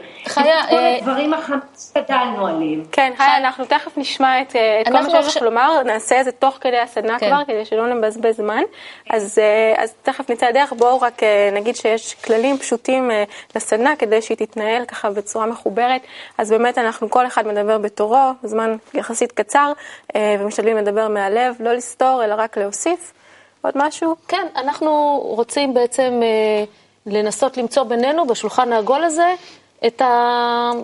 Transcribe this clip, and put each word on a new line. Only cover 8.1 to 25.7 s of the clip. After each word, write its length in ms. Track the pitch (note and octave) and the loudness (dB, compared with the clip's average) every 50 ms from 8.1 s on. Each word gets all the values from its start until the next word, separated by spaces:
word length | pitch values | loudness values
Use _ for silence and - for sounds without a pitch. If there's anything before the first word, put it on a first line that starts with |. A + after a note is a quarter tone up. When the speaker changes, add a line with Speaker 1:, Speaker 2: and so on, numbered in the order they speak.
| G#3+ A3+ A3+ A3+ A3 | -2 0 0 0 0
Speaker 3:
זמן. 260 | A3+ G#3 G#3 - B3+ F#4 A4+ - - - - - - - - | 0 -2 -2 -2 -2 -2 -4 -6 -12 -20 -20 -20 -12 -6 -4
אז, 280 | A3+ A3 G3+ G#3 - A3 | -2 -2 -2 0 0 2
אה, 440 | G#3+ G#3+ G#3 A3 A3 A3 A3 - | 4 4 4 4 4 2 2 2
אז 120 | - A3 - _ | 0 -4 -6 _
תכף 280 | - C4 C4 - C4 - | -4 -4 -4 -4 -4 -6
נצא 160 | A#3 A3+ B3 B3 | -2 0 0 2
לדרך, 240 | A3 C4+ C#4+ C4+ | 4 2 2 0
בואו 280 | C#4 A3+ A#3 B3 C4 B3+ | 2 2 2 4 4 2
רק, 220 | B3+ A#3+ A#3+ - | 2 -2 0 0
אה, 280 | A3+ G#3+ G#3 G3+ G3+ G3+ | 2 4 4 4 4 2
נגיד 240 | G3 G#3 G#3 A#3 A#3 | 0 0 -2 -4 -4
שיש 380 | - - A3 A3 A3+ - - - | -2 0 0 0 0 -2 -8 -14
כללים 440 | - - - A3 A3 A#3 C#4 C#4 C4+ | -8 -2 0 0 2 2 0 0 -2
פשוטים, 520 | - - B3 A#3 - - C4 C4 B3+ A#3+ | -2 -4 -4 -4 -2 -2 0 0 0 0
אה, 140 | A3 G#3 G#3 G#3 - - - - - | 0 0 -2 -4 -6 -14 -12 -8 -8
לסדנה, 400 | A3 - - G#3+ A3 A#3+ D4 D4+ | -6 -2 0 0 2 2 2 2
כדי 260 | D4 B3 G#3 G#3+ A3+ | 0 0 2 2 0
שהיא 140 | A3 - A3 - | 0 -2 -4 -4
תתנהל 460 | G#3+ - - A3+ G#3+ A3 A3+ B3 A#3+ | -4 -4 -4 -4 -2 -2 -2 -2 -4
ככה 260 | - - - - G#3+ | -6 -8 -6 -6 -4
בצורה 360 | G3 G#3 G3+ - - A3+ A3 | -4 -4 -6 -6 -4 -4 -2
מחוברת. 540 | A3+ A#3 - - A3+ G3 A#3 A#3+ B3 B3+ B3+ - - - - - - - - | -4 -4 -4 -6 -4 0 0 0 0 0 -2 -4 -10 -18 -20 -20 -10 -6 -4
אז 120 | A3+ G#3 | 0 2
באמת 280 | A3 A3 A#3 B3 A#3+ C4 | 2 2 2 2 0 0
אנחנו, 320 | A#3 A3 A3 - A3+ G#3 | 0 -2 -2 -4 -4 0
כל 160 | - B3+ B3 | 2 2 2
אחד 200 | B3 - A#3+ G#3+ | 2 0 -2 -2
מדבר 320 | G#3+ G#3 G#3 G#3 G#3+ A3 A3 | -2 -2 -2 0 0 0 0
בתורו, 520 | G#3 G3+ - - G#3 G#3+ A#3+ C4+ C4+ C4 C4 B3+ | -2 -4 -2 -2 0 2 4 4 4 2 0 -4
זמן 340 | B3 G#3 G#3+ A3 A3+ A3+ A3 A3 - - - | -8 -6 -4 -2 -2 -2 -4 -6 -8 -8 -6
יחסית 380 | - - - A#3 - B3+ A3+ | -6 -6 -6 -4 -2 -2 -2
קצר, 400 | - - G#3+ - - - D4 D4 - - - - - - - - - | -2 -4 -2 0 2 2 2 2 0 -6 -10 -16 -20 -18 -12 -6 -2
אה, 200 | G#3+ G#3+ G#3 G#3 G3 | 0 0 0 0 0
ומשתדלים 360 | G3+ G#3 G#3+ - G#3 A3+ A3+ | -2 -2 -2 0 0 2 2
לדבר 320 | G#3+ G#3 G#3 G3+ A3 A3 A3 | 2 0 0 0 0 0 0
מהלב, 480 | G#3 G3+ G3 G3 G#3 A#3 B3 B3+ A#3+ A#3+ | 0 -2 0 0 0 0 0 0 -2 -2
לא 120 | A3 A#3 | -2 -2
לסתור, 520 | A#3+ B3 A#3+ - - - B3+ C4 C4 B3+ A3+ | -2 -2 -4 -8 -2 0 2 2 2 2 0
אלא 100 | G#3 G#3+ A3 | 0 0 -2
רק 180 | A3 A3+ - A3 | -2 -2 -4 -4
להוסיף. 540 | G3+ G3+ G#3 - - E4 F4+ E4+ - - - _ _ - - - _ _ _ _ | -4 -4 -6 -4 -4 -4 -4 -4 -6 -14 -20 _ _ -20 -20 -20 _ _ _ _
עוד 120 | - - - | -6 -4 -2
משהו? 380 | C#4 C#4+ D#4 - - E4+ E4 D#4+ - _ - | 0 -2 -2 -2 -4 -4 -4 -4 -4 _ -6
Speaker 1:
כן, 180 | F4 G4 F#4+ D#4 - | -4 -4 -4 -6 -6
אנחנו 640 | C4+ B3+ C#4 C#4+ - D#4+ D#4 D4+ D4 D4 D4 C#4+ C#4 - | -6 -4 -4 -4 -2 0 0 2 2 2 2 0 -2 -4
רוצים 500 | - A3 A3 A#3 - - D4 C#4+ C4+ | -4 -4 -4 -4 -2 -2 -2 0 0